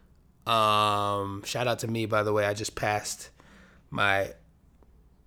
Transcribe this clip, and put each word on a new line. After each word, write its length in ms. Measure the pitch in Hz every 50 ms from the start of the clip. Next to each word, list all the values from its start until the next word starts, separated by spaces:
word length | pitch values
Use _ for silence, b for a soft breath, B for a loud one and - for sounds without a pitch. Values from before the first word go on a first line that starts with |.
| b b b - _ _ _ _ _
Um, 960 | 117 117 113 107 107 104 104 107 107 104 104 101 101 101 101 98 98 98 98 -
shout 240 | - - 120 123 123
out 100 | 117 -
to 60 | -
me, 200 | 113 113 113 110
by 160 | 104 110 107
the 100 | 104 107
way. 140 | 104 107 101
I 80 | 101 104
just 200 | 107 107 - -
passed 560 | - - 107 104 104 - - - - - - b b b b b b b b b b b _
my, 420 | - 120 104 101 98 98 95 - - - - - _ _ _ - _ - - - - - _ _ _ _ _